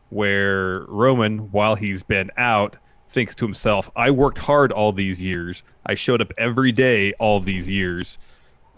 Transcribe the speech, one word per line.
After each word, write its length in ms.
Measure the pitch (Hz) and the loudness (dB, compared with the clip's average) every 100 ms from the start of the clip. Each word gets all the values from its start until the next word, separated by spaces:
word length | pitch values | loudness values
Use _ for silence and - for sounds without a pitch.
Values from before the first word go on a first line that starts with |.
| _ | _
where 720 | 104 101 98 98 95 92 92 - | -2 0 2 2 0 -2 -6 -6
Roman, 640 | 104 127 127 107 107 107 | 2 4 4 2 -2 -2
while 240 | 101 107 107 | 0 2 0
he's 260 | 104 92 | -2 -6
been 300 | - 98 95 - | -2 -2 -2 -2
out, 400 | 123 107 104 - _ _ _ | 0 2 0 -6 _ _ _
thinks 280 | 131 113 - | -4 -4 -4
to 100 | 113 | -6
himself, 440 | - 113 101 - - | -2 0 0 -2 0
"I 140 | 123 | 2
worked 260 | 135 139 - | 4 2 0
hard 340 | - 147 131 | 0 2 2
all 200 | 107 107 | 2 0
these 280 | 98 95 90 | 0 -2 -4
years. 420 | 92 90 87 87 - _ - | -6 -6 -8 -12 -18 _ -6
I 100 | 98 | -4
showed 260 | - 120 | 0 0
up 100 | - - | -2 -4
every 340 | 117 117 131 | -2 2 2
day 420 | 113 127 110 101 - | 4 4 4 2 0
all 200 | 110 101 | 2 2
these 280 | 90 95 92 | 0 -4 -4
years, 500 | 98 92 87 90 - - - _ _ _ | -2 -2 -4 -8 -14 -20 -20 _ _ _